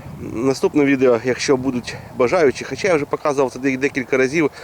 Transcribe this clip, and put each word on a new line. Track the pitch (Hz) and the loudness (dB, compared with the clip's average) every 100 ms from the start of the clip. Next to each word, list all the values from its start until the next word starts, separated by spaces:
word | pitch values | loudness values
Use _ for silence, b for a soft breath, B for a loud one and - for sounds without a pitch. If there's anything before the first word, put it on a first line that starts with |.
| B B | B B
наступне | - 107 135 131 190 147 | -10 -2 -2 0 2 2
відео, | 139 135 127 113 | 4 4 4 4
якщо | 127 120 - 127 | 2 -2 2 0
будуть | 131 123 - - - - | 0 -4 -6 -12 -8 -2
бажаючі, | 123 180 139 - | 0 4 2 2
хоча | - 131 202 | -6 -4 0
я | |
вже | 156 | 0
показував | 143 151 151 139 127 | 0 -4 -2 0 0
це | 127 | 0
де-, | 139 131 | -2 0
декілька | 139 135 117 131 | -2 -2 -2 0
разів, | 131 165 143 B | 2 2 -2 B